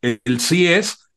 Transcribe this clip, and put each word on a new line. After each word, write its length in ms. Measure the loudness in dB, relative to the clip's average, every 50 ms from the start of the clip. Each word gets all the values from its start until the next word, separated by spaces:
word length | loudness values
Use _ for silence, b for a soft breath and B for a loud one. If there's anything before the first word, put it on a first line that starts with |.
El, 180 | -4 -4 -4 -4 -4
el 160 | -4 -4 -2
sí 260 | -2 0 2 2 2
es, 420 | 4 2 2 0 -2 -8 -12 _ _ _